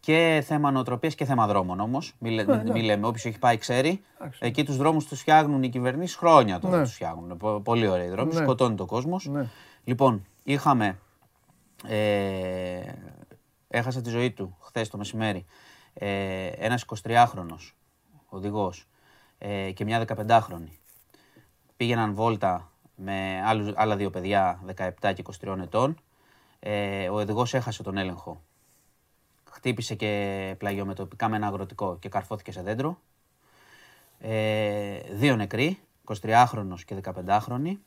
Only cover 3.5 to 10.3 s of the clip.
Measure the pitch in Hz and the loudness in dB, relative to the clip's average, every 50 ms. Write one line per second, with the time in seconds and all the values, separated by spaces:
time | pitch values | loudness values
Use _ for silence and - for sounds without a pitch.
3.5 | 117 117 - - 123 123 131 160 185 196 - _ _ - - 151 127 - - 120 | 4 4 0 0 0 2 2 2 0 -2 -6 _ _ -16 -14 -14 -10 -4 -4 -2
4.5 | 113 - 151 135 143 131 143 156 160 156 147 - - 135 - - 156 156 156 147 | 0 0 0 0 0 2 4 4 4 2 0 -2 -10 -6 4 6 8 8 8 6
5.5 | 147 135 131 127 120 127 123 127 127 147 180 175 - - - 170 165 147 120 104 | 2 0 0 0 -2 0 0 0 0 -2 -4 -6 -6 2 6 10 10 10 10 8
6.5 | 92 87 90 185 180 170 143 120 - - 90 82 82 82 85 87 87 85 101 107 | 0 -2 0 2 2 2 2 2 -2 -6 -8 -8 -8 -8 -10 -12 -12 -4 -2 -2
7.5 | 107 104 101 113 117 117 113 101 92 90 87 87 90 98 127 156 160 165 156 135 | -2 -2 0 2 2 4 4 4 2 2 0 -2 -2 -2 0 0 2 2 2 2
8.5 | 127 117 135 120 110 95 92 85 98 120 127 156 175 190 - 143 139 143 135 117 | 4 4 4 2 2 -2 -4 -2 -2 -2 -2 -2 -4 -4 -4 -4 -4 -4 -4 -6
9.5 | - - - - - _ _ - 123 117 110 107 107 98 98 _ | -8 -16 -20 -20 -20 _ _ -4 0 4 4 4 4 2 -4 _